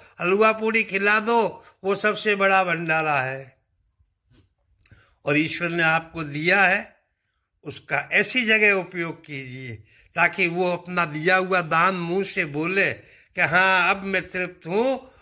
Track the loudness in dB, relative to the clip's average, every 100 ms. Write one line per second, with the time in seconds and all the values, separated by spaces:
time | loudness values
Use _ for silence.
0 | -20 -6 -2 4 4 2 0 0 -2 -2
1 | 2 2 2 2 2 -4 -20 _ -2 0
2 | 0 -2 -2 2 4 4 2 -2 0 0
3 | 0 0 -2 -6 -14 _ _ _ _ _
4 | _ _ _ _ _ _ _ _ -20 -20
5 | _ _ -2 0 0 -2 -4 0 2 0
6 | -2 -10 -8 -4 0 4 4 2 -4 _
7 | _ _ _ _ _ _ -14 -14 -6 -6
8 | 0 0 0 0 0 2 4 2 -2 -6
9 | -8 -8 -12 -12 -12 -14 -12 -14 -18 _
10 | _ 0 0 2 -2 0 0 -2 -4 -4
11 | -4 -2 2 2 2 0 0 2 2 0
12 | -4 -4 -4 -4 -4 -4 -2 0 0 -2
13 | -12 -20 _ -2 0 4 4 4 2 0
14 | -2 -4 -4 -6 -6 -8 -4 -2 0 -2
15 | -8 -20